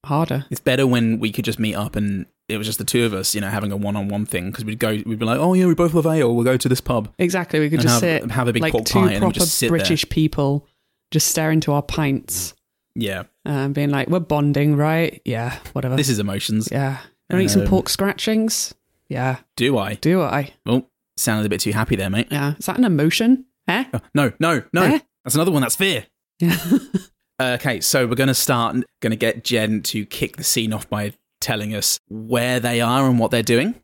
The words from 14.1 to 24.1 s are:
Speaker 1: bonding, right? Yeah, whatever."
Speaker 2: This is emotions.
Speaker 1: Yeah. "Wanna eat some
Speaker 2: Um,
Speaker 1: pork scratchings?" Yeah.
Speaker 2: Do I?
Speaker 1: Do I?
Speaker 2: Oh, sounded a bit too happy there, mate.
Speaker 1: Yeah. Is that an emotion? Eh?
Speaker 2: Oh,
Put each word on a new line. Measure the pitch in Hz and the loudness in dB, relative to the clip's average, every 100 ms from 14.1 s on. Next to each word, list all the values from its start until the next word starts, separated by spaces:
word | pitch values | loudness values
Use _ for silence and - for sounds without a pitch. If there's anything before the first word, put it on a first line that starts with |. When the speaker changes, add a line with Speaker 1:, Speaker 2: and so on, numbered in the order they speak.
| 180 | -2
Speaker 1:
bonding, | 160 147 147 139 147 143 | 0 0 2 2 2 4
right? | 151 160 170 - | 2 2 -2 -4
Yeah, | - 113 120 - - | -6 -4 -4 -8 -10
whatever." | 131 127 135 | -6 -2 0
Speaker 2:
This | 135 | 0
is | 110 | 0
emotions. | 98 98 - 110 110 | -2 -4 -2 -2 -2
Speaker 1:
Yeah. | 123 135 131 - _ - | -2 -4 -6 -12 _ -2
"Wanna | 180 190 | 0 2
eat | |
some | 202 | 2
Speaker 2:
Um, | 202 | 4
Speaker 1:
pork | 190 - | 2 0
scratchings?" | - 202 - - 220 220 - - - _ _ - | -2 -2 -2 -2 0 0 -2 -6 -12 _ _ -10
Yeah. | 127 131 127 _ - | -4 -4 -4 _ -2
Speaker 2:
Do | 123 127 | 0 0
I? | 98 107 | -2 -2
Speaker 1:
Do | 147 185 | 2 2
I? | 156 135 139 - - | 2 -2 -4 -8 -2
Speaker 2:
Oh, | 127 - _ _ - | 0 -2 _ _ -6
sounded | - 107 104 | -2 0 0
a | |
bit | 90 | -2
too | 110 | -2
happy | 104 110 101 | -2 0 -2
there, | 95 | 0
mate. | 98 123 | -2 -2
Speaker 1:
Yeah. | 147 139 147 | -2 -2 -4
Is | - | -4
that | - | 0
an | 247 | 2
emotion? | 156 156 - 226 254 - _ - | 4 2 4 4 2 0 _ -4
Eh? | 196 262 | -2 -2
Speaker 2:
Oh, | 113 - | -6 -2